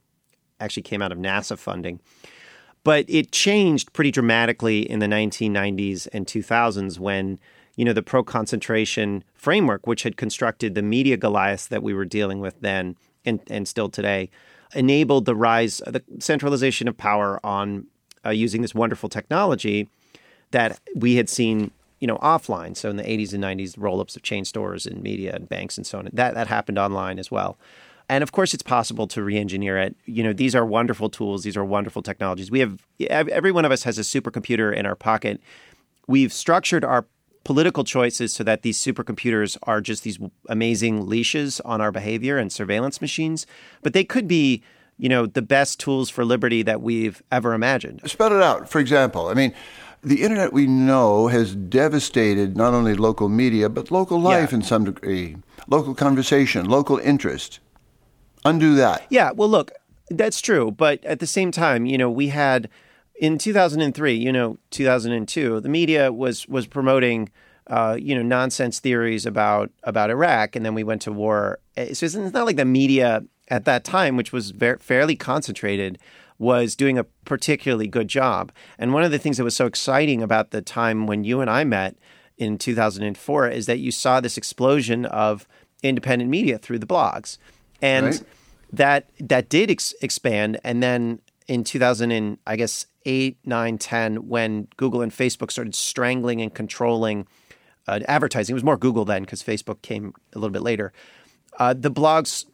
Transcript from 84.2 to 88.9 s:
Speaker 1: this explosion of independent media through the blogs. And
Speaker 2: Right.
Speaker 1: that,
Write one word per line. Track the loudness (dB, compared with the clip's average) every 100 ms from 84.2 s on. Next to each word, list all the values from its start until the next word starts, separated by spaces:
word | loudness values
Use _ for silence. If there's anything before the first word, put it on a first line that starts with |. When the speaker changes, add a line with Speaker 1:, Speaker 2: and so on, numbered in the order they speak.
Speaker 1:
this | 0 -6
explosion | -10 -2 2 2 2 -2 -2
of | -2 0 -2 -8 _ _ _
independent | -2 0 0 0 0
media | 0 0 -2
through | -4 -6
the | -2
blogs. | 0 2 -2 -10 -18 _ _ _ -4
And | 0 2 2
Speaker 2:
Right. | -2 -6 _ _ _ -8
Speaker 1:
that, | 2 4